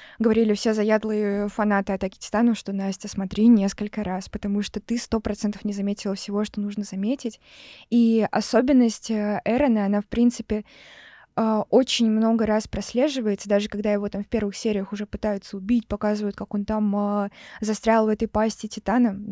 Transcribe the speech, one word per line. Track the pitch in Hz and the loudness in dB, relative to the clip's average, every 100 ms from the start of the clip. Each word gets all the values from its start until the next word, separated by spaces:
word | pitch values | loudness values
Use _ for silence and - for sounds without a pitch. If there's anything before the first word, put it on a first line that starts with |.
| - - | -20 -2
говорили | 226 220 220 | 2 4 4
все | 208 233 214 | 2 2 2
заядлые | 214 214 220 214 208 202 208 | 2 2 2 -2 0 -2 -2
фанаты | - 208 202 196 | -2 0 2 0
"Атаки | 190 190 - | -4 -4 -8
Титанов", | - 214 233 220 | -4 2 2 2
что: | - | -4
"Настя, | 196 196 190 208 | -4 -4 -6 -8
смотри | - 190 - 226 | -6 -6 4 6
несколько | 226 196 - 208 - | 8 4 -2 -6 -6
раз, | 190 185 - | -6 -6 -8
потому | 196 208 202 | -8 -4 -2
что | 202 214 | -2 -8
ты | - 233 | -6 -6
сто | - 226 | -2 -2
процентов | - 208 208 - 208 | -2 -4 -4 -4 -6
не | |
заметила | 202 196 202 202 | -4 -4 -4 -4
всего, | 196 - 202 214 | -6 -4 -4 -4
что | - | -4
нужно | 208 202 | -6 -6
заметить". | 202 190 208 277 - - _ - - - - | -8 -4 -4 -4 -6 -10 _ -20 -20 -20 -2
И | 240 233 226 208 | 4 4 4 2
особенность, | - - 220 254 262 233 - - | 0 2 2 6 6 4 0 -4
э, | 214 208 202 | -2 -2 -2
Эрена, | - 240 285 220 196 | 0 2 2 2 2
она, | 208 | 0
в | - | 0
принципе, | 233 240 233 220 214 - - - - - - - - | 2 2 2 -4 -6 -6 -18 -20 -20 -20 -20 -10 -2
э, | 220 214 - | 0 0 4
очень | 233 262 - 226 | 4 4 2 2
много | 220 226 226 214 | 4 2 2 2
раз | 214 - | 0 -2
прослеживается, | 190 196 233 294 262 214 196 202 | -8 -4 0 0 0 -2 -2 0
даже | 202 208 | 0 0
когда | 208 214 | -4 -2
его | 202 202 | -2 -2
там | 196 | -6
в | 202 | -4
первых | 226 208 - | -4 -4 -4
сериях | 226 208 196 | -2 -2 -4
уже | 202 208 | -8 -8
пытаются | - 214 202 - 196 | -6 -4 -4 -8 -10
убить, | 190 240 - | -2 -2 0
показывают, | 208 214 208 208 - | -4 -2 -2 -4 -6
как | 202 | -6
он | 208 202 | -6 -2
там, | 214 214 202 | -2 0 0
э, | 202 208 202 - - - | 0 -2 -4 -8 -20 -8
застрял | 214 214 226 220 220 | -4 -2 2 4 2
в | |
этой | 214 220 | 0 -2
пасти | 214 220 - 214 | 0 0 -2 -10
Титана. | - 208 233 240 196 208 | -8 -2 2 2 0 -8